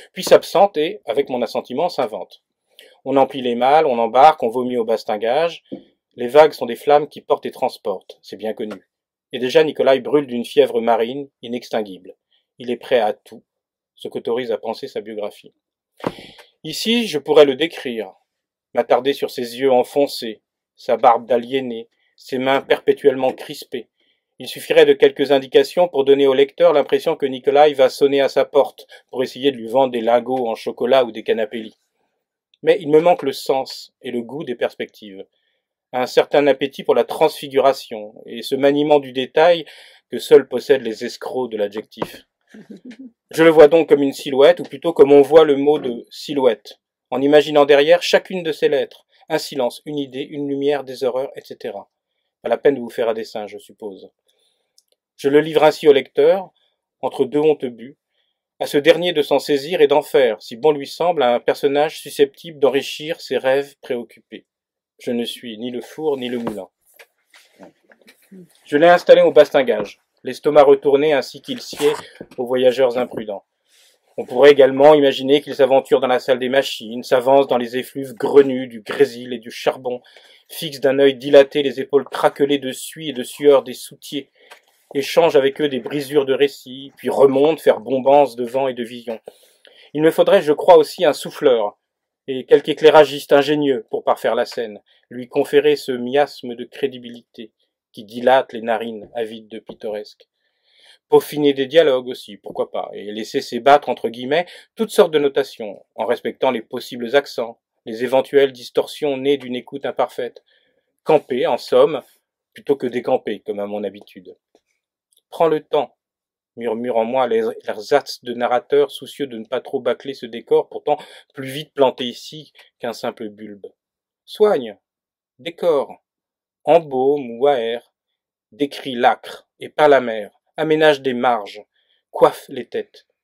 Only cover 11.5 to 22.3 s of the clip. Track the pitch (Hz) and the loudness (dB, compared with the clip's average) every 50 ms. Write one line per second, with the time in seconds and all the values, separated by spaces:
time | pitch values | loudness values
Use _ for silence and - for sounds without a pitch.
11.5 | 120 123 - - - 117 107 101 95 90 90 92 - _ _ _ _ _ _ _ | -12 -12 -10 -8 -8 -8 -8 -8 -12 -18 -20 -20 -20 _ _ _ _ _ _ _
12.5 | _ - 127 120 123 - - - 135 120 110 107 104 - _ _ 110 110 _ _ | _ -16 -10 -10 -10 -10 -4 -2 -2 0 0 -2 -4 -8 _ _ -20 -20 _ _
13.5 | _ _ _ _ _ _ _ _ _ _ - 120 - 123 120 127 117 120 127 117 | _ _ _ _ _ _ _ _ _ _ -18 -14 -12 -10 -6 -6 -6 -4 -4 -4
14.5 | 110 101 - 113 113 - - 135 - 117 104 107 110 107 104 101 - - _ - | -6 -6 -6 -8 -10 -10 -12 -12 -12 -12 -12 -12 -12 -12 -12 -12 -14 -16 _ -20
15.5 | _ _ _ _ _ _ _ _ _ _ - - - - - - - - - _ | _ _ _ _ _ _ _ _ _ _ -10 -10 -10 -10 -16 -20 -20 -20 -20 _
16.5 | _ _ - 156 156 - - 214 233 240 233 208 151 147 139 156 151 151 151 143 | _ _ -16 -14 -12 -6 -2 0 0 0 0 -2 -4 -6 -4 4 6 8 8 8
17.5 | 131 127 156 165 - - - 131 120 113 104 92 - _ _ _ _ _ _ _ | 6 0 -4 -4 -4 -8 -10 -8 -6 -6 -8 -10 -12 _ _ _ _ _ _ _
18.5 | _ _ _ _ - 120 120 - 139 139 131 139 139 - - 131 - - 123 117 | _ _ _ _ -4 -4 0 2 0 0 2 -2 -2 -2 -6 -8 -6 -8 -10 -10
19.5 | 117 120 135 135 127 123 120 - - 147 143 139 - - - 113 107 - _ _ | -6 -2 0 2 2 2 2 0 0 0 -2 -2 -2 -8 -10 -12 -12 -14 _ _
20.5 | _ _ _ _ _ _ - - 120 107 113 131 117 117 120 110 127 120 120 120 | _ _ _ _ _ _ -4 -4 -2 2 4 4 4 4 0 -2 -4 -4 -2 -4
21.5 | 131 135 131 123 117 113 113 - _ _ _ _ _ _ _ - | -6 -6 -6 -6 -10 -12 -14 -16 _ _ _ _ _ _ _ -10